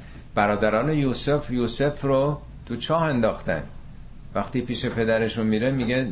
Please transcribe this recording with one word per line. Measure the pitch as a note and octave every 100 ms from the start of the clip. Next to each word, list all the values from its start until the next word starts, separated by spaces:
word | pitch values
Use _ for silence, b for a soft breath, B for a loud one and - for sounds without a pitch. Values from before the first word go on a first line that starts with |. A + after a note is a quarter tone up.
| B B B -
برادران | G#2 G#2 A2 A2 C3+
یوسف، | D#3 C3+ A#2 - D3 C#3
یوسف | B2 A#2 - C#3 C#3+
رو | C#3 C3+ C#3 D3 - - -
تو | A#2+
چاه | - D#3+
انداختن. | D#3+ B2+ A2 F2+ - E2 - - - - - - - -
وقتی | - B2+
پیش | B2 A#2 B2
پدرشون | A2+ A2+ A2+ A2+ A2+ A2
میره | G#2+ B2
میگه: | C3+ A#2 B2+ B2+